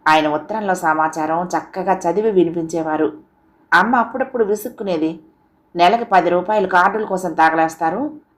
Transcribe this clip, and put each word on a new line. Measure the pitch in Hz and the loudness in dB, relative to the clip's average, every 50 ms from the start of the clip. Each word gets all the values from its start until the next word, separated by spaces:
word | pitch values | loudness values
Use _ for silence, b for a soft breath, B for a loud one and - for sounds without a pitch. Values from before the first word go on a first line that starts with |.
| - | 0
ఆయన | - 156 156 151 | 2 2 2 2
ఉత్తరంలో | 151 151 151 147 - 214 220 208 190 180 | 0 -2 -4 -4 -6 -8 -4 -2 -2 -2
సమాచారం | 180 175 160 156 156 156 156 - 165 156 156 160 170 180 | 0 0 0 0 0 0 -2 -2 -4 -4 -2 -2 -4 -2
చక్కగా | 180 170 156 - - - 190 180 196 185 | -4 -4 -6 -6 -8 -10 -6 -2 -2 -2
చదివి | 190 - 170 170 208 214 226 | 0 -2 -2 -2 0 0 0
వినిపించేవారు. | 196 180 165 165 170 175 160 160 170 165 160 156 156 156 156 - - - - _ _ _ _ _ _ _ _ _ - | 2 2 2 0 0 -4 -6 -4 -4 -4 -4 -2 -2 0 0 -2 -2 -6 -16 _ _ _ _ _ _ _ _ _ 2
అమ్మ | 175 196 233 262 | 2 4 4 2
అప్పుడప్పుడు | 240 226 240 - 254 262 262 - 240 220 | 2 0 0 -2 -6 -6 -4 -2 -2 0
విసుక్కునేది, | 196 214 214 - 240 - - 208 196 175 151 160 160 170 - - _ _ _ _ _ _ _ _ _ - | 0 0 -2 -4 -8 -10 -8 -4 -4 -2 0 -2 -2 -4 -6 -14 _ _ _ _ _ _ _ _ _ 0
'నెలకి | 170 175 180 226 233 233 | 2 4 4 4 2 2
పది | - 196 180 165 175 | 2 2 4 4 4
రూపాయలు | 175 180 180 208 214 208 190 | 2 0 0 0 0 0 0
కార్డుల | 180 185 175 180 196 202 214 214 | 2 4 4 4 4 2 -2 -4
కోసం | - 190 180 185 175 156 | -4 -4 -4 -4 -4 0
తగలేస్తారు, | 165 160 160 160 165 160 160 - - 165 160 180 226 285 302 311 - - _ _ | 2 2 4 4 2 0 0 0 -2 -4 -2 -2 -2 -4 -6 -8 -12 -20 _ _